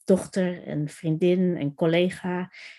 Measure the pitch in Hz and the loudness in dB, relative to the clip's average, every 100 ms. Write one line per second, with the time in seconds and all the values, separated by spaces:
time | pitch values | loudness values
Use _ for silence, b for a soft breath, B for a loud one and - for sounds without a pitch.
0 | - 185 - 196 180 175 - 147 147 - | 2 2 2 -2 -2 -4 -6 -6 -6 -4
1 | 165 156 180 180 180 175 143 - 165 175 | -2 2 4 4 2 0 -4 0 2 2
2 | 180 - 185 180 185 B B | 2 -2 -6 -6 -6 B B